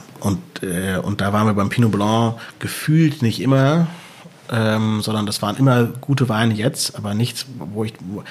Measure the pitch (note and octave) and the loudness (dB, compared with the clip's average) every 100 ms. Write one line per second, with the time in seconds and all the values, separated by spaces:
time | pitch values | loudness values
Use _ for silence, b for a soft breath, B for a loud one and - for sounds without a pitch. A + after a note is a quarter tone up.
0 | - - G2+ F2+ - - F#2+ F2 F#2+ F#2 | -8 -8 -4 -4 -6 -10 -6 -4 -4 -4
1 | - G2+ G2 G#2 A2 G2+ G2 - A#2 G2+ | -4 -2 0 2 2 2 0 2 2 2
2 | G#2 A2+ A#2 A2+ B - - - - D#3 | 2 2 2 -2 B -12 -10 -6 2 4
3 | D#3 C3+ A#2 G#2 G#2+ C3+ C3+ E3 E3+ B | 4 2 0 0 2 4 4 4 0 B
4 | B B - - - A#2 A2 A2 A2 G#2+ | B B -20 -20 -6 0 2 2 0 0
5 | G#2+ G#2+ G#2 - G#2 G#2 C3+ B2 A#2 - | -2 -2 -2 -2 -2 2 4 4 2 -2
6 | - C3+ A2+ A2 A#2 G#2+ A#2 - - - | -2 0 2 2 2 2 0 -2 -6 -6
7 | G#2 G#2 A#2+ - - - D#2 G2+ A2 - | -4 -2 -2 -4 -12 -12 -8 -6 -6 -6
8 | F2+ G2+ B | -10 -10 B